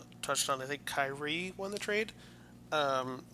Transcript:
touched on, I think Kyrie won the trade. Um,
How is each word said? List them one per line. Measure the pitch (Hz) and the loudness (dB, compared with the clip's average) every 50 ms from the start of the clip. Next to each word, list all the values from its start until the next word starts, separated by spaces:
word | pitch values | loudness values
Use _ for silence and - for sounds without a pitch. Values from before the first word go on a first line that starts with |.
| - - - - - | -8 -14 -14 -4 0
touched | - 139 - - - | 2 2 4 4 2
on, | 139 131 131 | 2 0 0
I | |
think | 131 143 139 - | -2 -4 -4 -4
Kyrie | - - 147 139 135 139 139 147 147 156 170 180 185 180 | -2 2 2 2 2 0 -2 -2 0 0 0 -2 -2 -4
won | - 196 196 | -4 -4 -4
the | 208 | -4
trade. | 196 - - 208 208 220 214 - - - - - - - - - - - - | -2 0 2 2 2 2 0 -4 -14 -16 -16 -18 -18 -18 -18 -18 -14 -4 2
Um, | 160 151 143 139 135 131 127 127 127 123 - - | 4 4 6 6 4 4 2 0 -2 -6 -8 -10